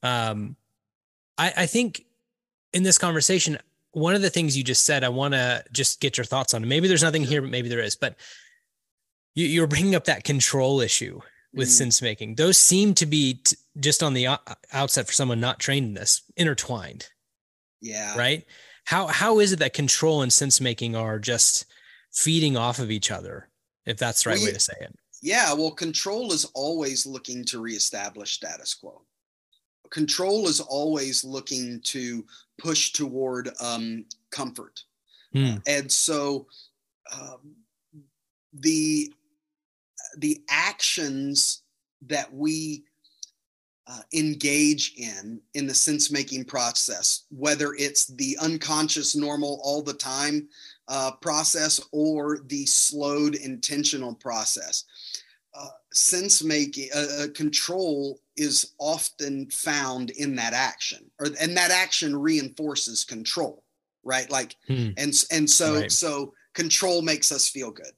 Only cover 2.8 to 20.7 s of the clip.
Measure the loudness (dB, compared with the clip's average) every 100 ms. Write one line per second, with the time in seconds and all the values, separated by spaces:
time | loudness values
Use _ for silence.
2.8 | 4 4 4 2 2 2 2 -2 -8 _
3.8 | _ -2 2 4 2 2 2 2 2 4
4.8 | 4 4 2 0 0 2 2 0 -2 0
5.8 | 0 0 -2 -2 -2 -2 0 0 2 2
6.8 | 4 4 4 2 2 0 0 -4 -4 -2
7.8 | -2 -2 -4 -6 -20 -20 -20 _ _ _
8.8 | _ _ _ _ _ -2 2 2 2 4
9.8 | 4 4 2 -2 0 2 2 2 2 2
10.8 | 2 0 -2 -10 -18 _ _ -4 4 4
11.8 | 6 2 2 -4 -8 2 6 8 8 8
12.8 | 6 4 4 4 2 2 0 0 _ -4
13.8 | 0 2 2 2 0 0 -4 -18 -8 -4
14.8 | 0 0 0 0 0 0 0 -2 0 0
15.8 | 0 -4 0 0 0 0 0 2 -4 -6
16.8 | -6 -14 -18 _ _ _ _ _ _ _
17.8 | -10 -8 -6 0 0 0 -4 -20 -20 -16
18.8 | -2 0 2 2 4 6 6 4 0 0
19.8 | 2 4 4 4 4 4 6 4 2